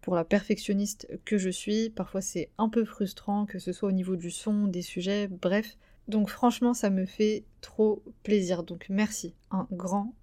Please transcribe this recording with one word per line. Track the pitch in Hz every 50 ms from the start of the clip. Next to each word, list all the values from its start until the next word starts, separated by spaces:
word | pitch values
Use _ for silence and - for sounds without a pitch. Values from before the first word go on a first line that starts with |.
Pour | - - 180
la | 170 165
perfectionniste | - 202 202 196 - 214 202 - - 208 196 202 202 - - - - - 185 _
que | - 214
je | 202 185 190
suis, | 180 - - 208 208 220 226 226
parfois | 220 - 185 - - 190
c'est | 190 - - 180 156 - _
un | - 220
peu | 220 220 233 220
frustrant, | 220 - - 208 185 - - - - 202 208 208
que | 208 - 185
ce | - 185
soit | 180 - - 196
au | 190
niveau | 185 185 185 190
du | 175 170 175
son, | 180 - - 220 208 208 208
des | 202 175 180
sujets, | 180 - - 190 175 190 202 208 208
bref. | 196 185 175 - 180 190 208 220 220 - - _ _ - - _ -
Donc | 208 220 208 196
franchement, | - - - 240 233 - 247 240 240
ça | - - 202
me | 190 190 185
fait | 185 - - 214 214 214 208 - - - _
trop | - - - - 214 214 214 202 - - - _ _
plaisir. | - 208 208 185 175 180 170 170
Donc | 170 170 175 - -
merci, | 190 196 214 214 214 - - 170 - _ _ _
un | - 190 - -
grand | 190 175 185 185 185 202 202 233 - -